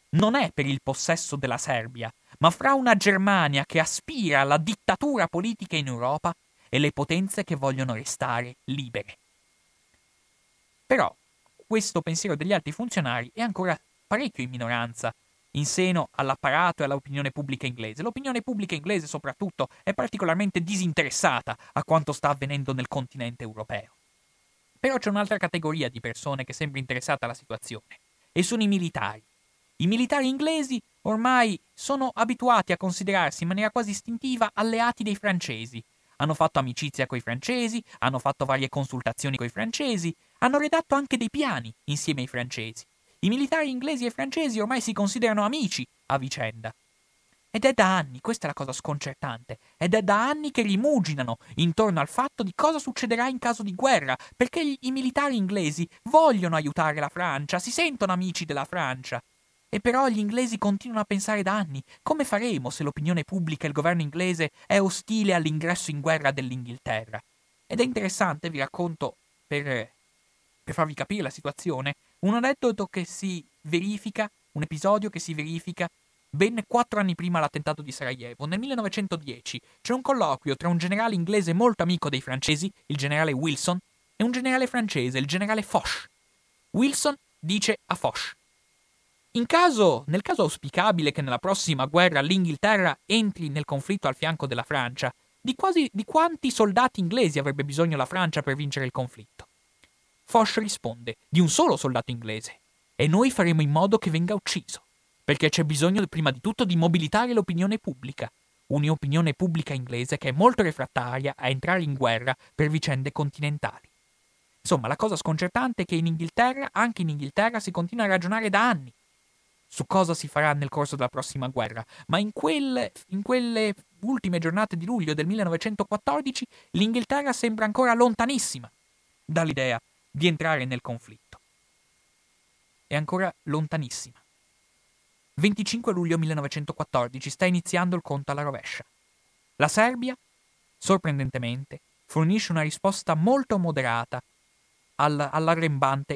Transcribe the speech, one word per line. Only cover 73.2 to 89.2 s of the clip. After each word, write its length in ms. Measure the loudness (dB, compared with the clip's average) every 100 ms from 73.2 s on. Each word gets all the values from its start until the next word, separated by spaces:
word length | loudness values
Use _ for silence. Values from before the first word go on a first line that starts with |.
| -6 -8 -12 _
verifica, 720 | -2 -2 -2 -4 -6 -4 -6 -6 _
un 100 | -8
episodio 480 | -6 0 2 2 0
che 80 | -6
si 160 | -8 -6
verifica 520 | -6 -6 -8 -6 -6 -6 _ _ _
ben 360 | 0 2 0 0
quattro 320 | 0 2 0
anni 140 | 0
prima 260 | 0 0 0
l'attentato 440 | 0 -2 -4 -4
di 80 | -8
Sarajevo. 540 | -8 -8 -8 -12 -10 -6
Nel 120 | -4
millenovecentodieci 1040 | -4 -4 -4 -4 -4 -6 -6 -12 -10 -12 -12 _
c'è 120 | -4
un 80 | -2
colloquio 560 | 2 2 2 2 -2 -2
tra 100 | 0
un 120 | 0
generale 340 | 0 0 0
inglese 400 | 0 2 2 2
molto 300 | 4 4 4
amico 260 | 0 0 0
dei 120 | -4
francesi, 500 | -4 -4 0 0 -2 -6 -6
il 80 | -4
generale 360 | 0 0 2
Wilson, 460 | 0 0 0 -2 -4 -6 _ _ -2
e 80 |
un 80 | -2
generale 340 | 0 0 0 0
francese, 540 | 0 -2 0 0 0
il 80 | -2
generale 340 | -2 0 -2
Foch. 480 | 0 -2 -2 -6 -10 _ _ _ _ _ _
Wilson 440 | 2 2 2 0 -2 _ _
dice 420 | -4 0 0 -2 -4
a 100 | -2
Foch: 400 | -2 -4 -8 -12 _ _ _ _ _ _ _ _